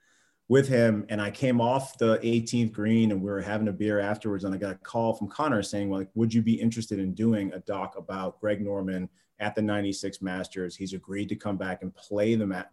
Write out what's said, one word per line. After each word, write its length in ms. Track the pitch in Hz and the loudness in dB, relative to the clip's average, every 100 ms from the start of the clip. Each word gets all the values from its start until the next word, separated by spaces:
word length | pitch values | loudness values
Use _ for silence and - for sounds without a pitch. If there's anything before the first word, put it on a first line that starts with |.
| _ _ _ _ - | _ _ _ _ 2
with 200 | 131 135 | 4 6
him. 380 | 123 117 104 104 | 4 4 4 0
And 120 | 107 | -4
I 80 | 104 | -4
came 320 | 104 131 120 | 0 2 4
off 340 | 117 135 135 - | 4 2 -2 0
the 200 | 117 110 | 2 4
eighteenth 500 | 117 117 113 123 113 | 2 0 0 0 0
green 380 | - 107 113 113 | 0 2 4 4
and 100 | 98 | 2
we 80 | 98 | -2
were 100 | 98 | -4
having 280 | 95 107 110 | -2 -2 -2
a 40 | |
beer 280 | 92 107 104 | 0 0 0
afterwards. 440 | 101 107 110 98 | 0 -2 -2 -2
And 120 | 98 95 | -2 -4
I 20 | |
got 140 | 101 | -4
a 80 | 92 | -6
call 340 | - 117 113 | -6 -2 0
from 140 | 113 104 | 0 -4
Connor 340 | - 151 113 | -2 0 2
saying, 300 | 98 104 101 | 0 -2 -2
like, 180 | 95 92 110 | -2 -4 0
"Would 180 | 113 | 2
you 80 | 117 | 4
be 180 | 110 113 | 4 4
interested 380 | 113 113 110 101 | 2 0 -4 -2
in 160 | 95 | -2
doing 400 | 90 110 110 98 | 0 2 2 0
a 60 | 90 | -6
doc 380 | 90 98 92 - | -6 -4 -6 -8
about 400 | 85 95 92 - | -8 -6 -6 -4
Greg 200 | 107 104 | -2 -2
Norman 480 | 101 101 95 92 90 _ _ - | -2 -2 -2 -4 -6 _ _ -6
at 140 | 104 | -4
the 80 | 107 | 0
ninety-six 600 | 107 104 101 98 98 - | 0 0 0 -2 -6 -6
Masters?" 520 | 95 92 92 95 90 - | -6 -6 -6 -6 -8 -6
He's 180 | 98 | -8
agreed 360 | 95 - 98 101 | -8 -8 -6 -4
to 60 | 107 | -4
come 220 | 107 98 | -4 -4
back 260 | 95 92 | -4 -6
and 100 | 92 | -8
play 400 | - - 104 107 | -12 -6 0 2
them 180 | 113 101 | 2 0
at 200 | 92 - | -4 -8